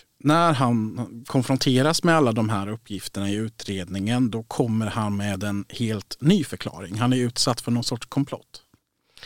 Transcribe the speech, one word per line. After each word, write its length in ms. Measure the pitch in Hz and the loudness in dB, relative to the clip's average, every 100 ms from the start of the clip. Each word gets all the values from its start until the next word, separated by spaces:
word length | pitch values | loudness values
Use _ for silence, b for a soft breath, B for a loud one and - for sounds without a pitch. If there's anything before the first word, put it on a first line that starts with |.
| - _ | -20 _
när 340 | 139 160 170 | 2 4 4
han 720 | 131 127 120 110 113 117 117 - | 4 2 2 0 -4 -8 -10 -2
konfronteras 760 | 135 120 131 143 127 143 165 | 0 2 0 2 4 4 2
med 120 | 175 160 | 4 4
alla 160 | 123 | 4
de 160 | 110 107 | 2 0
här 200 | 107 101 | 0 -4
uppgifterna 640 | 107 - 98 - 98 101 | -8 -8 -10 -8 -6 -2
i 40 | |
utredningen, 960 | 104 110 - - 95 90 98 101 123 123 | -2 -4 -8 -8 -8 -6 -4 0 2 0
då 120 | 113 | -2
kommer 440 | 113 - 123 110 110 | -4 -2 0 0 0
han 300 | 107 107 101 | -2 -2 -2
med 260 | 101 98 | -2 -4
en 220 | 104 101 98 | -4 -4 -6
helt 480 | - 113 107 - - | -4 -4 -4 -8 -2
ny 240 | 143 196 | 2 2
förklaring. 540 | 143 - - - 95 104 | 2 -6 -10 -10 -8 -2
Han 140 | 120 | 2
är 40 | 127 | 2
utsatt 440 | 123 - - 135 | 0 0 0 0
för 100 | - | 0
någon 140 | 120 | -2
sorts 220 | - 117 - | 0 -4 -4
komplott. 560 | - 139 127 _ - _ _ _ _ _ B | -2 -2 -4 _ -20 _ _ _ _ _ B